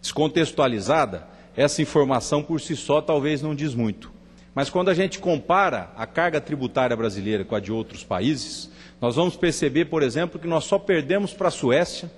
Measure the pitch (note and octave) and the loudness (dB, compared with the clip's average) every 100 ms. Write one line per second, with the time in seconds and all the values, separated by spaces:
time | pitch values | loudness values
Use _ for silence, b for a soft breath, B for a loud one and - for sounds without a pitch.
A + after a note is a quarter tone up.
0 | - - D3+ E3+ D#3+ - C#3 A2+ F#2+ D#3 | -6 0 0 2 0 2 2 2 2 2
1 | C3 F2+ - B B - C#3+ - D3+ D3+ | 2 -2 -14 B B 0 0 2 0 4
2 | C3+ C3+ - D3 D3 D#3+ - D#3+ - C#3+ | 4 2 2 -2 0 -4 -4 -8 2 0
3 | D3+ D#3 C#3 D3+ D3+ D3 D3+ A#2+ A2+ G2+ | 2 0 2 -2 -2 -4 -4 -2 -2 -2
4 | - - B B B - C#3 F3+ F3+ F3 | -12 -20 B B B -4 -2 0 2 2
5 | F#3+ - F3 D#3+ - F3+ F#3+ B2 F2 - | 0 -2 0 -2 2 2 4 0 -8 -10
6 | A2+ - F3 D#3 - D3 B2+ - B2+ A#2 | -6 0 0 0 -4 -4 -2 0 2 2
7 | A2+ G2 G2+ G#2+ F#2+ G#2+ F#2+ A2+ A2 - | -2 -2 -2 -2 -2 -4 -2 -6 -6 -12
8 | - F#2 A#2 D3 - - - B B B | -6 0 0 0 -4 -12 -14 B B B
9 | A#2+ A#2+ F3 - F3 D#3 D3+ C3+ E3 D#3+ | -2 2 0 2 -2 0 0 0 0 2
10 | C#3 B2 E3+ E3+ E3 E3 - G3+ G3 F3+ | 0 0 -4 -4 -2 -2 2 0 2 0
11 | C3+ F#3+ G3+ - F#3 - C3 C3 F3 - | 2 0 0 0 -2 0 2 4 2 -4
12 | F3 | -14